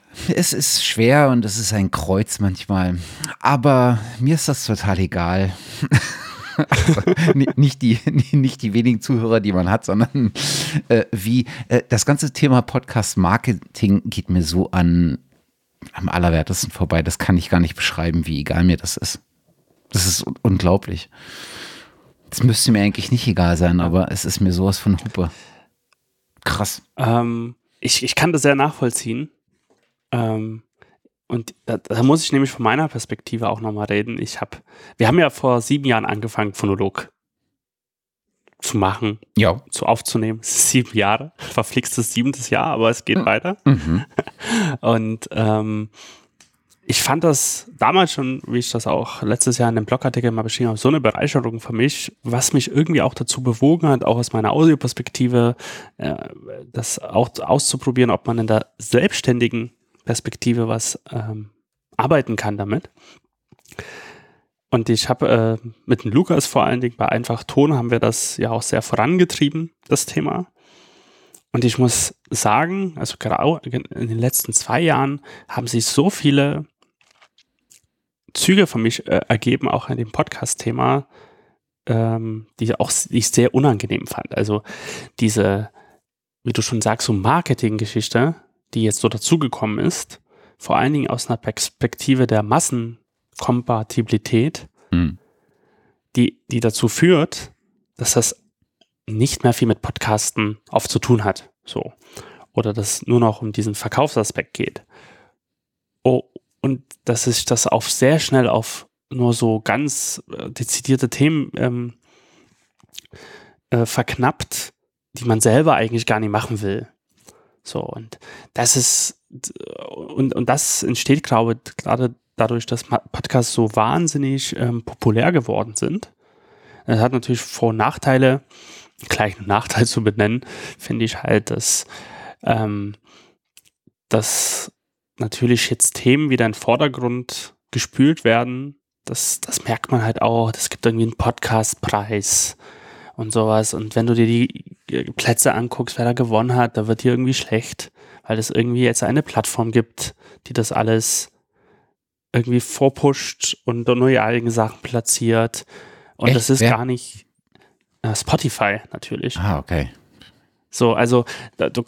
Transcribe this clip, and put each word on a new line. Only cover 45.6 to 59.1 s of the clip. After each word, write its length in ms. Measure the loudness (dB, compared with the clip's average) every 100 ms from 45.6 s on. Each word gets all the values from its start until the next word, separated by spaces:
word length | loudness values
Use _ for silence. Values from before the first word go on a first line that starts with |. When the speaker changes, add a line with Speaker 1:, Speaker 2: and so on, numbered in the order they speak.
| -2 -6 -8 -14 -20 -20 _ _ _ _ _ _ -4
Speaker 2:
ich 160 | -2
fand 220 | 2 2
das 460 | 4 2 0 -6 -10 0
damals 340 | 2 4 2
schon, 300 | 0 -4 -6 -4
wie 120 | -4
ich 120 | -2
das 160 | -4 -2
auch 360 | -2 -4 -6
letztes 340 | -2 0 0 2
Jahr 140 | 2
in 60 | 0
dem 100 | 0
Blogartikel 440 | 0 0 0 -2
mal 120 | -2
beschrieben 260 | -4 -2 -2
habe, 100 | 2
so 100 | 2
eine 120 | 4
Bereicherung 580 | 2 0 0 0 -2 -6
für 140 | -6
mich, 420 | 0 0 0 -10 _
was 300 | -4 -2 2
mich 180 | 0 2
irgendwie 300 | 0 2 2
auch 140 | 2
dazu 280 | -2 -4 -2
bewogen 460 | 0 4 4 4 4
hat, 160 | 2
auch 140 | 2 0
aus 160 | 0
meiner 180 | 0 2
Audioperspektive, 1040 | 4 6 4 0 -6 -8 -2 2 4 2 0 -8 -16 -18 -10
äh, 320 | -8 -8 -10 -16 -16 -16 -12
das 280 | -8 -6 -8
auch 320 | -2 0 0 -2
auszuprobieren, 720 | 0 2 2 -2 0 4 4
ob 160 | 2 0
man 120 | -2
in 80 | 2
der 280 | 2 0 -14
selbstständigen 960 | -2 0 0